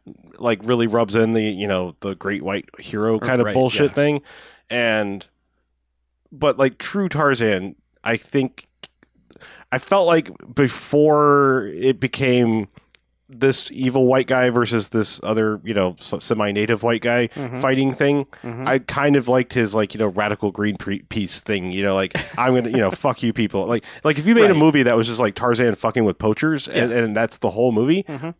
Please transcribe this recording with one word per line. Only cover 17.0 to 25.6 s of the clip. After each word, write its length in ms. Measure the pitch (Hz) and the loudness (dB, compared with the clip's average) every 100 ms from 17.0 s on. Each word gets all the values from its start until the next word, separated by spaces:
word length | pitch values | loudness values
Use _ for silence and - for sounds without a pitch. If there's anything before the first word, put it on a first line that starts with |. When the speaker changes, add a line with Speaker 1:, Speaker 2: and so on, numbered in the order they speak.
Speaker 1:
guy 260 | 120 120 117 | 0 0 -2
Speaker 2:
Mm-hmm. 320 | - 131 127 | -4 -10 -4
Speaker 1:
fighting 320 | 131 131 135 | 0 0 0
thing, 340 | 127 143 143 135 - | 0 0 0 -2 -10
Speaker 2:
Mm-hmm. 240 | 123 117 127 | -14 -8 -2
Speaker 1:
I 100 | 135 | -2
kind 360 | - - 143 143 | -2 -2 2 2
of 120 | 120 | 2
liked 260 | 127 123 | 0 0
his, 200 | 127 110 | -2 -2
like, 200 | 107 104 | 0 -2
you 40 | 107 | -2
know, 100 | 107 | -2
radical 420 | 92 104 104 104 | 0 -2 -2 -4
green 260 | 90 104 98 | -2 -4 -4
pre-, 260 | - 98 | -6 -8
peace 380 | - 110 95 - | -6 -6 -6 -6
thing, 300 | - 101 90 | -6 -6 -4
you 100 | 92 | -4
know, 120 | 98 | 0
like, 200 | 95 95 - - - | 0 -2 -4 -8 -2
"I'm 160 | 127 | 2
gonna, 160 | 127 117 | 2 2
you 60 | 123 | 0
know, 120 | 101 | 0
Speaker 2:
<laughs> 140 | 92 143 | 0 -4
Speaker 1:
fuck 160 | 123 | -2
you 100 | 117 | -2
people." 340 | 110 107 98 95 | -2 -2 -2 -2
Like, 180 | 117 - - | -4 -6 -4
like, 140 | 151 147 | -2 0
if 80 | 160 | 2
you 80 | |
made 100 | 233 | 4
a 40 | 208 | 6
Speaker 2:
Right. 20 | 151 | 6
Speaker 1:
movie 260 | 160 147 | 4 6
that 140 | 123 117 | 4 4
was 100 | 113 | 0
just, 140 | 117 | 0
like, 140 | 113 | -2
Tarzan 400 | - 123 117 | 0 0 2